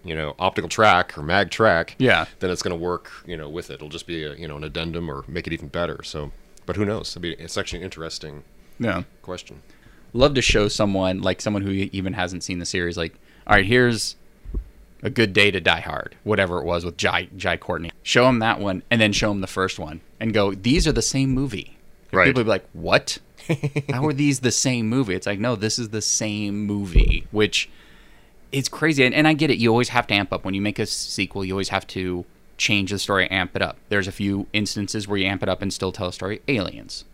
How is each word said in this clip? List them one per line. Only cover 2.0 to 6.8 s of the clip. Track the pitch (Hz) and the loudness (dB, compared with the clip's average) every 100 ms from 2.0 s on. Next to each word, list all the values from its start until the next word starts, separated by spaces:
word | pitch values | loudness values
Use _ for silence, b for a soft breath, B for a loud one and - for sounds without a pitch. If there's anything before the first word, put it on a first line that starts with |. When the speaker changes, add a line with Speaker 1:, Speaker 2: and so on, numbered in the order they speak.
| 127 87 80 - | 4 4 2 -4
Speaker 1:
then | 92 | -4
it's | 87 | -2
gonna | 98 85 | -4 -4
work, | 87 87 - - - | -2 -4 -8 -20 -12
you | 85 | -12
know, | 73 | -8
with | 82 80 | -10 -10
it. | |
It'll | 69 76 | -14 -12
just | 82 - | -12 -8
be | 82 | -8
a, | 76 | -8
you | 73 80 | -10 -12
know, | 73 | -10
an | |
addendum | 76 80 82 82 85 | -8 -6 -6 -6 -6
or | 69 64 | -8 -8
make | 85 82 | -8 -6
it | |
even | 80 73 | -8 -6
better." | 85 85 69 | -4 -4 -6
So, | - 78 73 - - - | -10 -10 -10 -12 -20 -16
but | - | -8
who | 90 | -2